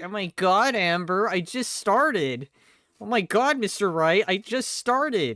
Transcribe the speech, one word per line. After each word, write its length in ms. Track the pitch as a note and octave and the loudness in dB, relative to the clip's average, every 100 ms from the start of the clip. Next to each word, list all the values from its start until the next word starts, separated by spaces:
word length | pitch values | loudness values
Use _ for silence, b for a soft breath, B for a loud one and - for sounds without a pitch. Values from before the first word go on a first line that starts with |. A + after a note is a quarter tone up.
Oh 60 | F3 | -8
my 180 | G#3 F#3 - | -6 -6 0
God, 380 | F#3 F#3+ B3+ | 2 4 4
Amber, 540 | A#3 F3+ E3+ F3 F#3 G#3+ | 2 0 0 0 0 0
I 120 | F#3 | -2
just 320 | E3 B3+ B3 | -4 -6 -6
started. 760 | - - G#3+ D4+ A3 C#3 B2 C#3 b b b b _ | -4 2 2 2 0 -2 -4 -10 b b b b _
Oh 60 | G#3 | -2
my 140 | A#3 | -2
God, 360 | F3 G#3 C4+ C#4+ | 2 2 2 0
Mister 320 | G3+ - G3+ | -2 -2 -2
Wright, 340 | E3 D#3+ F#3 G3+ | 2 4 4 2
I 80 | F#3 | -2
just 340 | - B3+ B3+ | -2 -4 -4
started. 640 | - - B3+ D4+ A3+ C#3 | -4 -2 0 0 0 -2